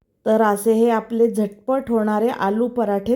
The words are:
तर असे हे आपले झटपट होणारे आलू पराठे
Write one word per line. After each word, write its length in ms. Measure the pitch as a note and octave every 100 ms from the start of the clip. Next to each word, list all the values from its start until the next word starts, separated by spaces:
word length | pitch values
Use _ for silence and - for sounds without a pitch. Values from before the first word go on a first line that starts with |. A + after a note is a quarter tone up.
| _ _ -
तर 160 | A3
असे 320 | G#3+ G3+ A3+
हे 160 | A3 A#3
आपले 400 | A3 G#3+ A3+ A#3
झटपट 600 | G3+ G#3 - - C4+ C4
होणारे 380 | A3+ G#3+ G#3 A#3
आलू 380 | - G3 G#3+ B3
पराठे 480 | B3 G#3 G3+ G3+